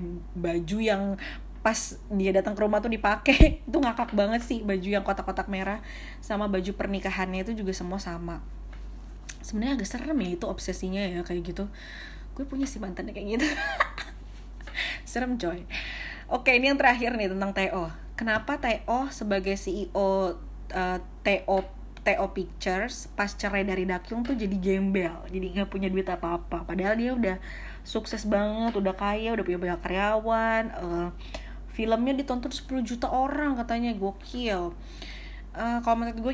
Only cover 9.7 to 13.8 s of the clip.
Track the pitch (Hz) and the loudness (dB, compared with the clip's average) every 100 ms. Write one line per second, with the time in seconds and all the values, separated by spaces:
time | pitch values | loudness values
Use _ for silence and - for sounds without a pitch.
9.7 | 277 196 240 277 302 180 175 220 196 - | 0 0 -4 0 0 0 -2 -4 -4 -4
10.7 | 185 185 196 196 175 175 175 175 170 202 | -4 -2 -2 -2 -4 -2 -4 -2 -4 -6
11.7 | - - - - - - - 277 269 269 | -8 -14 -14 -12 -12 -12 -8 -6 -2 -2
12.7 | 214 202 180 214 208 202 233 302 285 - | -2 -6 -6 -6 -6 -2 2 2 0 -2
13.7 | - | 0